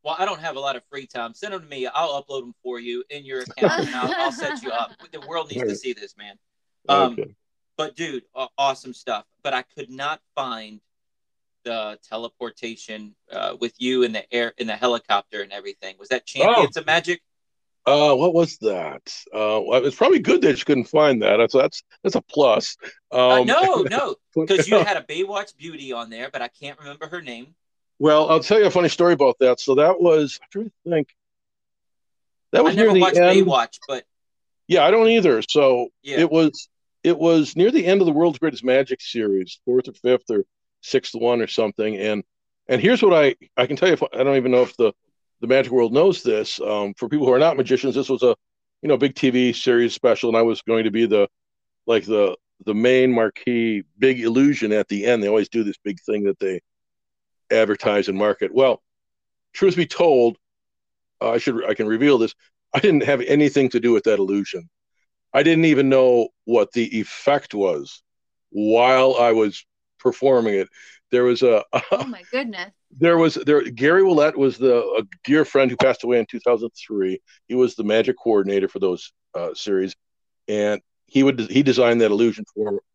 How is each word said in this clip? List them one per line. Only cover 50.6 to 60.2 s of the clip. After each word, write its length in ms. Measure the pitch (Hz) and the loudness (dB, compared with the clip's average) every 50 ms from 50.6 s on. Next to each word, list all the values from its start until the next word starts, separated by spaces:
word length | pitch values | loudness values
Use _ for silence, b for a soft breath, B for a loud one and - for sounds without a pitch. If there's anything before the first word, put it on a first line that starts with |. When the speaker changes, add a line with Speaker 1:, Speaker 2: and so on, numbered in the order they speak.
Speaker 3:
going 220 | - 113 117 113 110 | -4 -4 -2 -2 -2
to 60 | 110 | -2
be 160 | 101 113 117 | 0 0 0
the, 220 | 104 107 104 101 - _ _ _ _ _ _ _ _ _ _ _ | 2 2 2 0 0 _ _ _ _ _ _ _ _ _ _ _
like, 180 | - 117 107 92 | 0 0 0 0
the, 320 | 101 110 104 101 95 78 _ _ _ _ _ - | 0 0 0 0 0 -2 _ _ _ _ _ -8
the 80 | 107 107 | -4 -2
main 380 | 104 113 127 127 127 127 127 | 0 2 2 4 4 2 2
marquee 720 | 123 117 113 107 _ - - 127 120 117 117 113 107 101 95 _ _ 104 | 2 0 0 -2 _ -6 -6 -4 -2 -2 -2 -2 -4 -4 -8 _ _ _
big 220 | 131 131 127 123 | 0 0 0 0
illusion 520 | 113 117 113 127 139 143 143 110 117 107 | -4 0 2 2 2 2 2 0 -2 -2
at 160 | 104 107 - _ | 0 -2 -2 _
the 180 | 101 101 101 | -6 -4 0
end. 160 | 120 123 113 | 0 0 0
They 60 | 101 101 | 0 0
always 200 | 107 110 101 - | 0 0 -2 -2
do 160 | - 117 110 | -4 -4 -4
this 120 | 101 92 _ _ | -4 -6 _ _
big 140 | 104 98 85 | -10 -10 -10
thing 220 | _ - 107 104 101 | _ -6 -6 -2 -2
that 140 | 98 95 _ | -4 -4 _
they 200 | 98 95 92 87 _ _ _ _ _ _ _ _ _ _ _ _ _ _ _ _ _ _ | -6 -6 -6 -8 _ _ _ _ _ _ _ _ _ _ _ _ _ _ _ _ _ _
advertise 580 | 110 110 110 101 104 - - 113 101 104 95 - | 2 2 2 2 -2 -2 -2 0 0 0 -2 -2
and 100 | 98 95 | -2 -2
market. 340 | 104 107 98 _ 104 92 | 0 -2 0 _ -4 -2
Well, 300 | 95 123 135 131 113 - _ _ _ _ _ _ _ _ _ _ _ _ _ _ _ | 2 2 2 2 2 -2 _ _ _ _ _ _ _ _ _ _ _ _ _ _ _
truth 220 | - 190 190 - | 0 0 2 2
be 100 | 175 165 | 2 -2
told, 500 | - - - 175 165 143 123 | -2 0 0 2 4 4 4